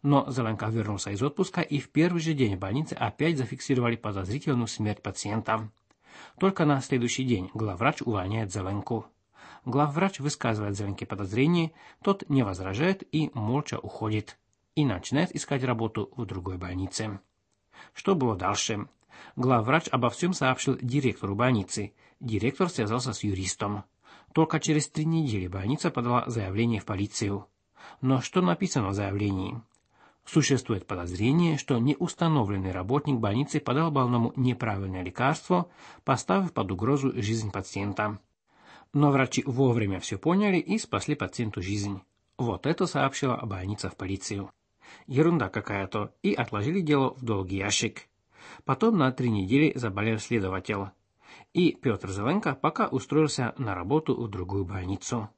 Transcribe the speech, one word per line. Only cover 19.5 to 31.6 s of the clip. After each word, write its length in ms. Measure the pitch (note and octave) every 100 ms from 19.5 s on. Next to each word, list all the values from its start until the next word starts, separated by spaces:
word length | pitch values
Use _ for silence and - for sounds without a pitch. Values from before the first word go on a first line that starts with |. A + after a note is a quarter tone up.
| B2 A2 D#3 -
обо 180 | B2+ A#2+
всем 220 | - F3
сообщил 460 | F3+ C3 B2+ - B2+
директору 540 | B2+ C3+ C3 A2 G2+ G2
больницы. 580 | B2 A#2 F#2+ - F#2+ _ _ _
Директор 480 | B2 G#2+ A2+ - F3+
связался 420 | C#3+ G#2 A#2+ B2+
с 100 | G#2+ G#2
юристом. 580 | F#2+ F#2+ - G2+ G#2 - _ _ - _
Только 300 | - D#3+ D#3+
через 260 | - D3+ C#3+
три 160 | -
недели 440 | D#3 E3 D3 G#2+ F2+
больница 440 | F#2+ F#2+ D3+ E3+
подала 320 | C3+ A#2+ B2 -
заявление 520 | A#2 F#2+ G2 A#2 A2
в 60 | -
полицию. 600 | G2+ G2+ - G2+ G2+ - _ _ _ - -
Но 220 | C3 C3
что 200 | - F#3
написано 480 | F3+ E3+ F#3+ C#3 F#2+
в 40 |
заявлении? 680 | G2 G2+ G2+ G#2 G2 G2 A#2+ - _ _ _ - _ -
Существует 640 | E3 C3+ C3 - G2+ -
подозрение, 680 | F#2 F2 F2+ A2 D#3 F3
что 200 | D3